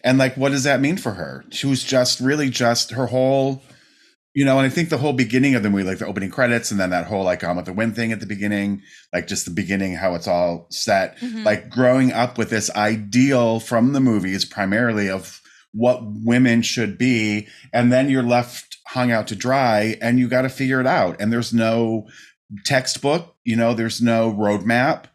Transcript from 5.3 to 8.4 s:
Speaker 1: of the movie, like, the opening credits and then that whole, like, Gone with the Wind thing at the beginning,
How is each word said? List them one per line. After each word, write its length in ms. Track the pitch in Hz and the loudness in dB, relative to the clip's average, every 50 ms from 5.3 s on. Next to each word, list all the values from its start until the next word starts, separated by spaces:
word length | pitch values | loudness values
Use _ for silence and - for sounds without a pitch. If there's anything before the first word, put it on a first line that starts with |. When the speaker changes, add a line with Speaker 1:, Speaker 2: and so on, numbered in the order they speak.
| 117 127 131 139 131 | 2 2 2 4 2
Speaker 1:
of 80 | 117 | 2
the 80 | 104 104 | 2 2
movie, 140 | 101 98 95 | 0 0 0
like, 160 | 92 95 - | -2 -4 -6
the 80 | - | -8
opening 240 | 85 98 104 98 92 | -6 -6 -6 -6 -6
credits 400 | - - 127 120 120 117 - - | -2 0 0 2 0 -2 -2 -4
and 80 | 107 98 | -2 -2
then 100 | 95 90 | 0 0
that 160 | 90 87 82 | 0 -2 -2
whole, 180 | 87 107 95 95 | -2 -4 -2 0
like, 180 | 90 90 87 | 0 -2 -2
Gone 140 | 90 87 87 | -2 -4 -4
with 100 | 90 87 | -4 -6
the 60 | 92 90 | -6 -4
Wind 220 | 101 113 113 104 | -2 -2 -2 -2
thing 160 | 113 117 113 | -4 -4 -4
at 80 | 113 101 | -4 -6
the 60 | 110 | -8
beginning, 560 | 95 104 98 | -10 -8 -6